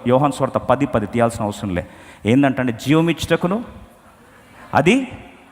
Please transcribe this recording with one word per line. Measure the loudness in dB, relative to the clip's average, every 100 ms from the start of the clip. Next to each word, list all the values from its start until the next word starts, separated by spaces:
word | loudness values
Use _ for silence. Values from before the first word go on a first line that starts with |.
| 2
యోహాను | 2 2
సువార్త | -2 -2 -2
పది | 0 0 0
పది | -2 -2
తీయాల్సిన | 0 0 0
అవసరం | -6 -6 -4 -4
లే. | -6 -12 -20 -4 2
ఏందంటే, | 4 4 2 -2 -2 0
జీవం | 2 2
ఇచ్చుటకును | -2 -2 -2 0 -4 -8 -16 -20 -20 -20 -20 -20 -20 -20 -20 -2
అది | 2 4 2 0 -10 -20 -20 -20